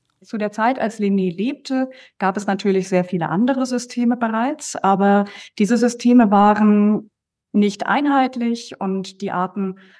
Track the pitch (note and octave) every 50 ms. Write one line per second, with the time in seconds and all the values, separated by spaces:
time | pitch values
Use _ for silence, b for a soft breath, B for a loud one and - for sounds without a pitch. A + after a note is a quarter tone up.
0 | _ _ _ _ _ - - G#3+ G#3+ G#3 G#3+ A#3 A3 A#3+ C4 B3+ - A3 A3 G#3+
1 | G#3 G3+ G3 G3 F#3 F#3 E3 E3+ G#3 C4 D4 - - - C4 C4 C4 C4 B B
2 | B B B B G3+ F#3+ F#3+ G#3 G3+ G#3+ F#3+ G3 - G3+ F#3+ F#3+ F#3 F#3+ F#3+ F3+
3 | F3+ F3+ - F3 E3 - D#3+ F#3 A#3+ B3 C#4 C4 C4 B3 B3+ A#3+ A#3+ - - A#3+
4 | A#3+ A#3+ B3 B3 A#3+ A3+ A3+ A3+ A#3 C4+ D#4 D4+ - - - - - G3 G3 F#3
5 | G3+ G3+ G3+ G3+ G3+ G3+ B B B B B - G#3+ F#3+ A#3+ A3+ A#3+ A#3+ A#3+ -
6 | - A#3+ B3 B3 A#3 G3+ G#3 G3+ G#3 G#3 G#3 G#3+ G#3+ G#3 G#3 G#3 G#3 G#3 G#3+ -
7 | - - _ _ _ _ _ _ _ _ - G#3 G#3 G#3 G3+ - - - G#3 C4+
8 | D4 D4 C#4 C4+ C4 B3+ C4 B3 A#3 A#3 A#3 A#3 - - - - G3 F#3+ F#3+ F#3+
9 | F#3 F#3+ - - G3+ G3 - F3+ F#3 F#3 - G#3 G3 F#3+ F#3+ F#3+ b b b